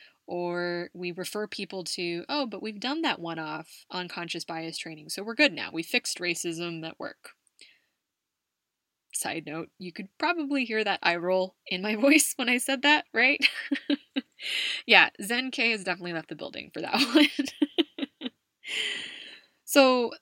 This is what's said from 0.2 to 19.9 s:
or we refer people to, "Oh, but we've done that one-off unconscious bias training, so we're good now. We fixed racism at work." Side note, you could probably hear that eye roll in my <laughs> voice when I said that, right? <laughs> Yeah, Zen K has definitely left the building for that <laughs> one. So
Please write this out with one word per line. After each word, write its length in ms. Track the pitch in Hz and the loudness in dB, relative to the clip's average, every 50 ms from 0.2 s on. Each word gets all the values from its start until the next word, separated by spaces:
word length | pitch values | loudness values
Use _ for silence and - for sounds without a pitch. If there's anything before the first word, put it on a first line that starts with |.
| _ | _
or 640 | - - 175 175 175 175 175 175 175 175 175 175 - | -8 -4 -4 -2 -2 -2 -2 -2 -2 -2 -4 -6 -8
we 200 | - 175 180 180 | -10 -8 -8 -6
refer 340 | 170 180 180 - - 208 214 | -6 -6 -8 -6 -4 -4 -6
people 380 | 202 - - 196 - - 190 175 | -6 -6 -8 -8 -8 -8 -8 -6
to, 400 | - - - 180 170 170 170 170 - | -6 -4 -4 -4 -4 -4 -4 -4 -4
"Oh, 180 | 277 294 277 | -2 -2 -2
but 160 | 226 202 190 | -4 -6 -8
we've 180 | - 220 214 208 | -8 -8 -8 -6
done 220 | 220 247 294 330 | -4 -4 -2 0
that 180 | 320 269 196 - | 0 -2 -2 -2
one-off 640 | 165 165 165 165 156 151 156 156 160 - - - - - | -4 -6 -6 -6 -6 -6 -6 -8 -10 -12 -20 -20 -16 -10
unconscious 540 | - 180 180 175 - 180 170 165 - 175 - | -8 -8 -8 -6 -8 -8 -8 -6 -6 -8 -8
bias 320 | - 165 160 165 165 160 | -8 -8 -8 -8 -8 -8
training, 320 | - - 165 160 156 151 160 | -10 -10 -12 -14 -14 -12 -10
so 140 | - - | -8 -8
we're 120 | 202 226 226 | -8 -4 4
good 180 | 214 - - | 4 4 4
now. 180 | 170 - - - | 4 0 -6 -4
We 100 | - 160 | -4 -6
fixed 360 | 170 - - 247 - - - - | -2 0 0 0 0 -2 -4 -2
racism 680 | 180 175 170 - - 175 165 165 175 175 170 160 160 | -2 -2 -2 -2 -4 -4 -4 -4 -6 -6 -6 -8 -10
at 120 | 160 - - | -12 -10 -10
work." 320 | - - - - - - - _ _ _ _ _ - - _ _ _ _ _ _ _ _ _ _ _ _ _ _ _ _ _ _ _ _ _ _ _ _ _ _ _ _ | -10 -12 -12 -14 -20 -20 -20 _ _ _ _ _ -20 -20 _ _ _ _ _ _ _ _ _ _ _ _ _ _ _ _ _ _ _ _ _ _ _ _ _ _ _ _
Side 340 | - - - - 123 165 156 | -8 -6 -4 -4 -6 -6 -8
note, 220 | 151 151 160 160 - _ - | -8 -8 -8 -8 -10 _ -14
you 140 | 185 180 | -14 -12
could 160 | - - 196 - _ - | -10 -12 -14 -14 _ -2
probably 460 | 320 311 349 339 294 269 285 277 254 | -2 0 0 -2 -2 -2 -2 -2 -2
hear 180 | 226 220 220 214 | 0 -2 0 2
that 160 | 202 185 - | 0 0 2
eye 140 | - 170 170 | 2 0 2
roll 380 | 175 170 180 185 185 185 190 - _ _ | 2 2 2 2 2 2 0 -6 _ _
in 160 | - 185 180 | -6 -4 -2
my 120 | 190 214 220 | -2 -2 2
<laughs> 0 | |
voice 380 | 208 226 277 302 302 - - - | 4 6 8 8 8 6 4 0
when 120 | - 254 240 | -2 0 0
I 100 | 247 247 | 2 2
said 240 | - - 277 254 | 0 0 -2 2
that, 240 | 262 285 302 302 - _ - | 4 4 4 4 2 _ 2
right? 280 | 226 247 262 294 - - - - - - - 277 - - - | 4 4 4 6 4 2 0 0 -4 -6 -4 -6 -4 -2 -2
<laughs> 80 | 285 - - _ _ 269 - _ _ - - - - - - - - - - | -2 -2 -4 _ _ -6 -6 _ _ -12 -8 -6 -4 -4 -4 -4 -6 -6 4
Yeah, 240 | - 214 185 156 - - - | 8 8 8 8 8 4 -4
Zen 280 | 311 190 240 247 262 262 | -6 -2 -2 -2 -2 -4
K 200 | 247 - 240 233 | -2 0 0 0
has 120 | 226 208 | 0 0
definitely 300 | 180 185 175 185 175 175 | -2 -4 -4 -4 -4 -4
left 160 | 170 160 156 - | -4 -6 -6 -8
the 80 | 160 | -10
building 340 | - - - - - - - | -10 -10 -10 -10 -10 -12 -10
for 80 | - - | -8 -8
that 140 | 165 - - | -4 0 0
<laughs> 200 | 220 277 233 233 311 294 294 - - 269 269 - - 294 - - - 302 - _ - - - _ _ | 2 2 4 6 6 6 4 2 -2 -4 -4 -2 -2 -4 0 0 -2 -2 -2 _ -10 -10 -10 _ _
one. 100 | - 240 - _ _ _ _ _ - - - - - - - - - - - - - - - - - _ _ _ _ | -12 -12 -12 _ _ _ _ _ -12 -8 -6 -4 -4 -4 -6 -8 -10 -12 -14 -16 -16 -18 -18 -20 -20 _ _ _ _
So 480 | - - 294 269 262 | 4 6 8 8 8